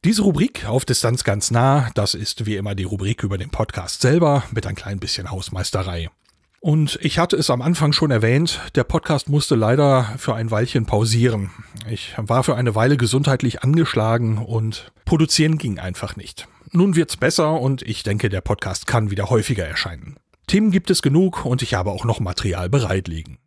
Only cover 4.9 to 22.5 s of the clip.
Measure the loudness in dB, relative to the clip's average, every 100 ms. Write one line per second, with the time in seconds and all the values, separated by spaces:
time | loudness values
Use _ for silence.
4.9 | -8 -6 -8 -8 -10 -8 -6 -4 -4 -4
5.9 | -6 -8 _ _ _ _ _ 2 2 2
6.9 | 0 -2 0 2 2 2 0 0 2 2
7.9 | 2 2 2 4 4 2 -4 -2 -2 0
8.9 | -2 0 -2 2 0 2 2 4 4 6
9.9 | 4 2 -4 -4 -2 -2 0 0 0 2
10.9 | 2 2 4 4 2 -4 -10 -18 -16 -10
11.9 | -10 -8 -8 0 2 2 2 0 2 2
12.9 | 4 2 2 2 2 0 0 2 2 2
13.9 | 0 2 0 0 -2 -2 -2 -2 -6 -16
14.9 | _ 0 2 2 2 2 0 -4 -6 -8
15.9 | -8 -10 -10 -14 -16 -20 _ -2 2 4
16.9 | 4 0 0 0 2 2 2 0 -2 -4
17.9 | -6 -2 -2 0 -2 -2 -4 -4 -6 -2
18.9 | 0 0 -2 0 0 0 -4 -4 -6 -6
19.9 | -10 -16 -20 _ _ 0 2 4 2 2
20.9 | 2 4 4 2 0 -2 -2 0 -2 -2
21.9 | -2 -2 0 -2 -2 -4